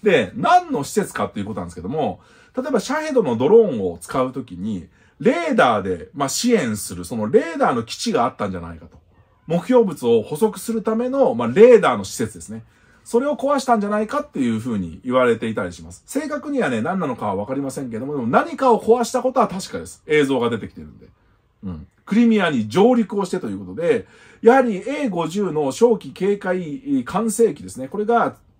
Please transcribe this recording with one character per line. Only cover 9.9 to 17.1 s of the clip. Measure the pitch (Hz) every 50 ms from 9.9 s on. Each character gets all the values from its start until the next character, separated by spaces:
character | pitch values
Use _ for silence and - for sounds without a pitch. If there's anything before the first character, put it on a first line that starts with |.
| 147 - 127
を | 117 117 113 107
捕 | - 151
捉 | 156 220 214 - -
す | - - 226
る | 226 -
た | 226 220
め | 226 247 254
の、 | 262 277 262 185 120
ま | 117 120
あ、 | 113
レ | 123 175 220 254 247
ー | 202
ダ | 170 139 120
ー |
の | 104 98
施 | - -
設 | - 117 107 -
で | -
す | - -
ね。 | 110 113 - _ _ _ _ _ _ _ _
そ | - - 240
れ | 269
を | 294 294
壊 | - 262 277 285 269
し | 262
た | 262 240
ん | 214
じ | 202
ゃ | 202
な | 208 214
い | 214 208
か | - 294
っ | 285 -
て | _ -
い | 127 120
う | 113 110
ふ | 113 127 113
う | 101
に | 90 82 80 - -
言 | 127 123
わ | 127 127
れ | 120 113
て | 110 120 113
い | 107
た | 113 101
り | 90 87
し | - 82
ま | 82 90
す。 | - _
正 | - - 277 311 277
確 | 302 285 294 302
に | 285 262
は | 196 143
ね、 | 123 110
何 | 113 160 190 190
な | 165
の | 139